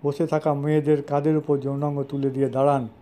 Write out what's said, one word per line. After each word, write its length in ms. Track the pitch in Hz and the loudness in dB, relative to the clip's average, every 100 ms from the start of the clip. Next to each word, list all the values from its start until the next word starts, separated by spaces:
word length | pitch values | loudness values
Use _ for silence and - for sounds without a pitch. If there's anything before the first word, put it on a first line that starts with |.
বসে 240 | 143 143 160 | -4 -2 0
থাকা 280 | 156 151 | 0 0
মেয়েদের 480 | 143 143 151 147 151 | 0 2 0 4 0
কাঁধের 340 | 143 143 147 156 | 2 0 2 0
উপর 220 | 147 143 | 0 -2
যৌনাঙ্গ 440 | 135 139 147 143 | -2 -4 -2 -4
তুলে 280 | 135 139 139 | -4 -2 -2
দিয়ে 180 | 131 135 | 0 -2
দাঁড়ান। 400 | 123 139 139 117 - | 2 2 2 -2 -10